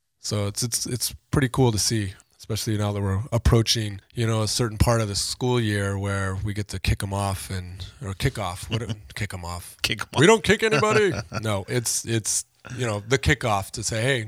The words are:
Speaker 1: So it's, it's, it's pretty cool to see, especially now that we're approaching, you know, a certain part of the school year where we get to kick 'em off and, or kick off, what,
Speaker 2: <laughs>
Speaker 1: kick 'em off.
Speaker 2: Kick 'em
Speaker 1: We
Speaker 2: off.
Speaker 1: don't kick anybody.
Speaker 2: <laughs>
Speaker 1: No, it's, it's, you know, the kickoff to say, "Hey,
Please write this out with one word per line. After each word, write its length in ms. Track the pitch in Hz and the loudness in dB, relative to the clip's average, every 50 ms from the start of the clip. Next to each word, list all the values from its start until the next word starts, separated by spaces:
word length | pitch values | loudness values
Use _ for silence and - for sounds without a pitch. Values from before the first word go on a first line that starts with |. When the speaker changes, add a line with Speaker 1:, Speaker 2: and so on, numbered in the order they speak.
| _ _ _ _ | _ _ _ _
Speaker 1:
So 260 | - - 110 104 101 | -8 -4 -2 -2 -2
it's, 160 | 101 101 - | -2 -2 -2
it's, 240 | 127 117 - - - | -4 -2 -2 -4 -4
it's 300 | - 123 120 - - - - _ _ | -4 -4 -4 -4 -6 -6 -8 _ _
pretty 180 | - 156 135 120 | 0 0 0 2
cool 220 | - 139 131 120 | 4 4 4 4
to 80 | 107 98 | 4 4
see, 340 | - - 117 110 101 92 - - - _ _ - | 2 0 0 0 -2 -4 -6 -10 -18 _ _ -16
especially 400 | - - 113 101 - 113 107 104 | -8 -6 -4 -4 -2 -2 0 0
now 140 | 104 104 104 | 0 0 0
that 80 | 101 | 0
we're 200 | 101 98 95 95 117 - | 0 2 2 0 0 0
approaching, 680 | - 117 - - 123 113 107 - - 117 107 104 101 95 - _ - | 0 2 4 6 6 6 6 4 2 0 0 -4 -6 -10 -14 _ -4
you 140 | 123 117 113 | -2 0 0
know, 160 | 113 110 107 | 2 0 0
a 40 | 104 | 0
certain 300 | - - 123 113 107 107 | 0 0 0 0 2 2
part 240 | - 127 117 113 | 4 4 4 4
of 60 | 110 101 | 2 0
the 80 | 101 | -2
school 440 | - - - - - 127 127 123 123 | -2 -2 -4 -4 -2 0 2 2 2
year 380 | 117 107 104 101 101 98 101 98 | 2 2 2 2 0 0 0 -2
where 380 | 98 101 98 98 98 95 95 | -2 -2 -2 0 0 -2 -2
we 180 | 98 98 104 98 | -2 -4 -4 -4
get 140 | 104 101 - | -4 -6 -6
to 100 | - 92 | -6 -4
kick 220 | - - 117 - | 0 0 0 0
'em 120 | - 98 98 | 0 -2 -2
off 360 | 101 101 98 95 - - - | -2 0 0 -2 -4 -6 -6
and, 340 | 98 92 90 90 92 95 92 - - - - | -8 -8 -8 -8 -12 -12 -12 -14 -14 -12 -10
or 100 | 95 95 | -8 -6
kick 240 | - - 139 123 113 | -2 -2 -2 -2 -2
off, 320 | 101 90 87 - - - | -4 -4 -6 -6 -8 -4
what, 120 | 113 110 117 92 110 107 | -4 -4 -4 -4 -8 -8
Speaker 2:
<laughs> 160 | - - - | -10 -14 -10
Speaker 1:
kick 180 | - 107 - - | -8 -8 -6 -8
'em 100 | 92 87 | -8 -8
off. 320 | 85 87 87 - - - - | -8 -8 -8 -10 -14 -12 -6
Speaker 2:
Kick 200 | - - 123 104 | -4 -4 -4 -4
'em 60 | - - - 131 | -6 -4 2 4
Speaker 1:
We 80 | 143 | 6
Speaker 2:
off. 20 | 190 | 6
Speaker 1:
don't 160 | 226 214 - | 6 4 4
kick 180 | - 202 214 220 | 2 2 4 4
anybody. 500 | 220 214 - 214 214 214 214 208 190 139 95 - - | 2 2 4 4 4 4 4 4 4 2 -2 -6 -6
Speaker 2:
<laughs> 140 | - 104 | -6 -4
Speaker 1:
No, 240 | 104 110 104 98 98 - | -2 -2 -2 -2 -2 -2
it's, 380 | 123 123 117 - - - - | -2 -2 0 0 -2 -4 -2
it's, 400 | - 113 113 107 - - - - _ _ _ - - 127 120 | -2 -2 -2 0 0 -2 -4 -4 _ _ _ -16 -12 -8 -4
you 80 | 127 | -4
know, 160 | 117 104 104 101 | -2 -2 -4 -2
the 120 | 113 131 131 | 0 0 2
kickoff 540 | - 151 151 - - 117 104 98 95 - | 4 4 2 2 2 2 2 0 0 -2
to 120 | - - 107 | -6 -6 -4
say, 180 | - 117 110 | -2 -2 0
"Hey, 220 | 113 135 139 120 107 | 2 2 0 0 -2